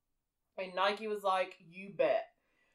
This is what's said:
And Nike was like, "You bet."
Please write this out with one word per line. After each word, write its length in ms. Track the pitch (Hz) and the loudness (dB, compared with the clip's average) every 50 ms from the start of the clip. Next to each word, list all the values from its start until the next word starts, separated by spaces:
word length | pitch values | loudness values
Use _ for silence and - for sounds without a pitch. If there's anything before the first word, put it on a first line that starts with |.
| _ _ _ _ _ _ _ _ _ _ - | _ _ _ _ _ _ _ _ _ _ -10
And 160 | - 190 185 180 | -8 -8 -4 0
Nike 320 | 185 190 202 208 208 220 | 2 2 2 2 0 -4
was 160 | 214 208 202 196 | -4 -4 0 2
like, 320 | 196 190 185 185 190 - - | 2 2 2 0 -2 -6 -18
"You 340 | 185 165 170 185 196 196 160 | -20 -20 -16 -16 -14 -10 0
bet." 380 | 156 165 147 123 - - - _ _ _ _ _ _ _ _ | 2 2 4 4 2 -2 -4 _ _ _ _ _ _ _ _